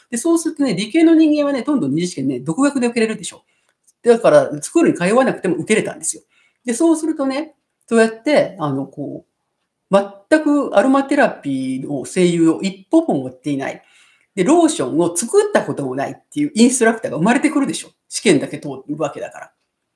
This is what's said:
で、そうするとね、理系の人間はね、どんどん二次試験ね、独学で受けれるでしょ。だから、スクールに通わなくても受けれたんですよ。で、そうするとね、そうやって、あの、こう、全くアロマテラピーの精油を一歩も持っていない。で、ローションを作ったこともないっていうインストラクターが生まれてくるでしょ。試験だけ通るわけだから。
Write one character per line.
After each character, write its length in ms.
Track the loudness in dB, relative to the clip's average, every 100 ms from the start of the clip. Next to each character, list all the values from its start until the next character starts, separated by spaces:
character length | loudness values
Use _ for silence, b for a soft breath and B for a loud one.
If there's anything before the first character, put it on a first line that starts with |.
| b
で、 60 | -4
そ 180 | 0
う 40 | 0
す 120 | -2
る 40 | -2
と 80 |
ね、 100 | -2
理 160 | -2 -2
系 140 | 2
の 100 | 4
人 160 | 6 4
間 160 | 2 0
は 60 |
ね、 120 | -2
ど 120 | -2 -2
ん 60 |
ど 80 | 0
ん 40 |
二 100 | -2
次 40 | -2
試 80 | -4
験 140 | -4
ね、 100 | -4
独 220 | -4 0
学 180 | 0 0
で 80 | -2
受 60 |
け 80 | 0
れ 60 | -2
る 100 | -4
で 80 | -12
し 80 |
ょ。 100 | -16 _ _ _ _ _ _
だ 160 | 2 4
か 100 | 6
ら、 320 | 4 4 -4
ス 80 | -2
ク 100 | 2
ー 40 |
ル 80 | 2
に 40 | 2
通 60 | 2
わ 120 | 2 2
な 80 |
く 80 | -2
て 80 | -4
も 60 | -4
受 80 | 0
け 100 | 0
れ 80 |
た 100 | -2
ん 60 | -8
で 60 | -10
す 100 | -10
よ。 80 | _ _ _ _
で、 100 | -8
そ 200 | 0 2
う 20 | 2
す 100 | -2
る 100 | -2
と 100 | -4
ね、 280 | -4 -8 _ _ _ _
そ 100 | 2
う 20 |
や 80 | 2
っ 160 | 0
て、 320 | 0 2 0 -4
あ 140 | -4
の、 140 | -4 -6
こ 380 | -10 -12 -14 -18
う、 20 | _ _ _ _ _ _
全 540 | 0 0 -8 _ 0
く 320 | 2 0 2 2
ア 60 |
ロ 80 | 2
マ 160 | 2 0
テ 100 | 0
ラ 140 | 0
ピ 520 | -2 -6 -6 -4 -6
ー 60 | -6
の 160 | -8
精 240 | -4 0 2
油 280 | 4 2 2
を 40 |
一 260 | -4 -8 _
歩 160 | 0 2
も 180 | -2
持 60 | -6
っ 20 |
て 200 | -10 -6
い 60 | -6
な 120 | -6
い。 120 | -10 b b b b b -2
で、 80 |
ロ 220 | 2 4 4
ー 40 |
シ 140 | 0
ョ 80 | -2
ン 80 | -2
を 160 | -2 -2
作 260 | 0 2 2
っ 40 |
た 100 | 0
こ 120 | -2 -6
と 100 | -6
も 100 | -6
な 140 | -8
い 20 |
っ 40 | -10 _
て 120 | -6
い 40 | -2
う 40 | 4
イ 100 | 4
ン 60 |
ス 80 | 4
ト 60 | 0
ラ 80 |
ク 80 | 0
タ 60 | -6
ー 40 |
が 60 | -2
生 60 |
ま 100 | 0
れ 60 | 2
て 100 | 0
く 80 | 0
る 60 | -2
で 60 |
し 120 | -4 -12
ょ。 60 | _ _
試 140 | -2
験 160 | 2 2
だ 80 | 0
け 100 | -8
通 100 | -10 -12 -10
る 120 | -6
わ 140 | -6
け 100 | -8
だ 100 | -14
か 80 | -14
ら。 120 | -20 _ _ _ _